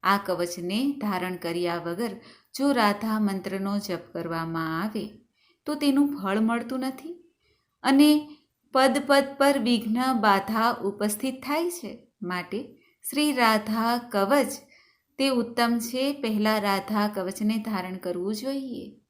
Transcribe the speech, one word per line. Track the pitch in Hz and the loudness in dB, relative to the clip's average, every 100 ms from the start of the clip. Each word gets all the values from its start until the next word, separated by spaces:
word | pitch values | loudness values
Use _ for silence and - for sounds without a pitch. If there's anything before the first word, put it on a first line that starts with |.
આ | 175 202 | 2 2
કવચને | 196 170 175 175 175 208 277 285 | 0 -2 -2 -4 -4 -2 -2 -2
ધારણ | 208 185 180 180 | -2 -2 -4 -4
કર્યા | 170 170 175 170 | -4 -2 -2 -2
વગર | 165 175 233 196 - - _ | -4 -4 -6 -6 -16 -20 _
જો | - 277 | -2 2
રાધા | 247 208 202 220 220 | 4 2 2 -2 0
મંત્રનો | 208 190 190 190 196 202 | 0 -2 -6 -6 -2 -4
જપ | 202 170 - | -4 -8 -6
કરવામાં | 165 170 165 165 165 160 160 | -8 -6 -4 -4 -4 -4 -2
આવે | 208 214 - - _ _ _ _ - | -4 -6 -10 -14 _ _ _ _ -8
તો | |
તેનું | 302 294 269 285 285 | 0 2 4 2 0
ફળ | 190 202 | -2 0
મળતું | 220 233 233 262 | 2 0 -4 -6
નથી | 262 262 311 349 _ _ _ _ _ _ | -6 -8 -14 -16 _ _ _ _ _ _
અને | 196 269 294 302 294 - _ _ _ | 2 8 8 6 2 -18 _ _ _
પદ | 254 269 285 285 | 4 4 2 4
પદ | 277 277 - | 4 4 2
પર | 277 277 | 4 4
વિઘ્ન | 226 240 214 226 254 | 2 2 2 0 0
બાધા | 240 208 196 190 220 226 | 2 4 4 2 0 0
ઉપસ્થિત | 233 196 202 208 208 262 262 | 0 -4 -2 -2 -2 -4 -6
થાય | 262 294 349 | -4 -2 -2
છે. | 349 208 - _ _ | -4 -12 -14 _ _
માટે | 180 180 175 208 285 - _ _ - | -6 -6 -4 -8 -8 -18 _ _ -6
શ્રી | 277 302 | 0 0
રાધા | 254 233 220 214 220 220 240 233 | 4 4 2 0 0 0 0 -2
કવચ | 202 196 285 277 - - _ _ _ _ - | 0 2 4 2 -4 -14 _ _ _ _ -2
તે | 269 | 0
ઉત્તમ | 254 233 - 233 240 | 2 0 0 0 0
છે. | 226 254 269 | -2 -2 -2
પહેલા | 285 240 214 214 214 | -2 -2 0 2 0
રાધા | 202 196 196 214 208 | 0 -2 -2 0 0
કવચને | 202 185 196 208 220 | -2 -6 -2 0 0
ધારણ | 214 214 180 185 | -2 -4 -4 -8
કરવું | 180 180 190 | -6 -4 -4
જોઈએ. | 214 254 277 269 226 - - _ | -4 -4 -6 -6 -10 -12 -18 _